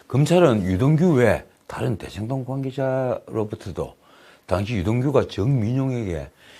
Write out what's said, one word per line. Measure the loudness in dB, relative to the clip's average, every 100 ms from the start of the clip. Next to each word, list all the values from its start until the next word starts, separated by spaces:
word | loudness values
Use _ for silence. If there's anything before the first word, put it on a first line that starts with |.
| -4
검찰은 | 0 4 6 6 4 2
유동규 | 0 2 4 4
외 | 4 4 2 -4 _ -14
다른 | -6 -4 -4
대장동 | -8 -8 -6 -6 -6
관계자로부터도 | -6 -6 -4 -2 -2 -2 -4 -6 -6 -4 -6 -10 -8 -8 -10 _ -20 -20 -18 -4
당시 | -2 -2 -2
유동규가 | 0 0 2 2 0
정민용에게 | 0 0 2 0 0 -2 -4 -4 -6 -8 _ -20 -20